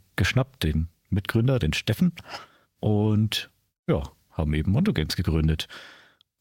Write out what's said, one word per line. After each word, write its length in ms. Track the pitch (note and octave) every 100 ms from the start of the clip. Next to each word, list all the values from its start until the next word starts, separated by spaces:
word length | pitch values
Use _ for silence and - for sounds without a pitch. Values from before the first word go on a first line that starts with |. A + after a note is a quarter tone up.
| _ -
geschnappt, 480 | F#2+ B2 - -
den 240 | D#2+ D#2 E2 _ -
Mitgründer, 520 | F#2+ - A2+ B2+ B2+
den 120 | D#2
Steffen, 400 | - - - F3+ - - - - _ _ -
und 680 | G#2+ G#2 G#2+ G#2+ G#2+ - - _ _ _ -
ja, 160 | G2 C#2+ - _
haben 220 | - D2+
eben 180 | D2+ E2+
Monto 200 | A2+ G3+
Games 220 | B2+ D#2
gegründet. 540 | - E2+ D#2+ D#2 D#2+ - - - - - _ _ _